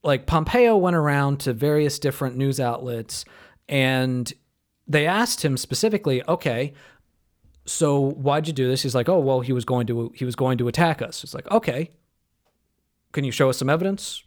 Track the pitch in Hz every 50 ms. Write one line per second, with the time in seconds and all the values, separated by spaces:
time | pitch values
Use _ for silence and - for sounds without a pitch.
0 | - 156 139 131 - - 170 160 156 - - 247 240 233 220 202 180 180 175 165
1 | 151 147 143 143 139 139 139 139 - 135 120 110 139 151 151 151 151 143 143 -
2 | - 139 131 - 143 131 123 127 139 139 131 135 131 120 120 - 127 123 120 113
3 | 113 - - - - - - - - - _ _ _ - 147 135 131 131 131 127
4 | 127 131 127 123 120 - - _ _ _ _ _ _ _ _ _ _ - 147 151
5 | 147 165 185 214 240 - - - - 147 135 127 - - 127 - - 220 214 202
6 | - 151 131 123 - - 170 165 - 147 117 120 139 147 139 - - - _ _
7 | _ _ _ _ _ _ _ _ _ _ _ _ _ - - - 165 147 143 143
8 | 139 139 147 143 131 143 143 156 156 160 156 135 127 123 131 127 - 135 113 127
9 | 117 165 185 175 139 135 131 131 123 127 131 123 117 - 127 123 120 110 120 117
10 | 117 117 - - 131 123 113 - 131 131 127 120 120 120 - - 170 165 151 -
11 | 120 - - - - - - 135 - - 202 226 - - 196 - 165 - _ _
12 | _ _ _ _ _ _ _ _ _ _ _ _ _ _ _ _ _ _ _ _
13 | _ _ - 151 143 131 113 - 139 131 123 - 131 135 151 165 185 196 196 202
14 | - - - - _